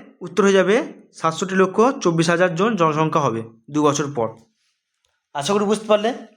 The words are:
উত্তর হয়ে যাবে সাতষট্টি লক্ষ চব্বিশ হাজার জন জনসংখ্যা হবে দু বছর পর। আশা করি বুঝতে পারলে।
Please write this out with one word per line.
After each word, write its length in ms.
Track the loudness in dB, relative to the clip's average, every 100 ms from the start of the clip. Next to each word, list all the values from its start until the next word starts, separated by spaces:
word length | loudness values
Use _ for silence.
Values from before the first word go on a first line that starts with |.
| -12 _
উত্তর 220 | -6 0
হয়ে 140 | 4 4
যাবে 160 | 4 2 -2 -10 _
সাতষট্টি 420 | -6 -4 -4 -2 0
লক্ষ 220 | 2 2 0 2
চব্বিশ 260 | 0 0 0
হাজার 220 | 2 0 0
জন 160 | 0 2
জনসংখ্যা 460 | 0 2 0 0
হবে 200 | 0 -2 -8 -16 -8
দু 100 | 0
বছর 240 | 0 0 -4
পর। 140 | -4 -6 -8 _ _ _ _ _ _ _ _ _ -8
আশা 160 | -2
করি 120 | -2 0
বুঝতে 220 | -2 0
পারলে। 220 | 0 0 -6 -12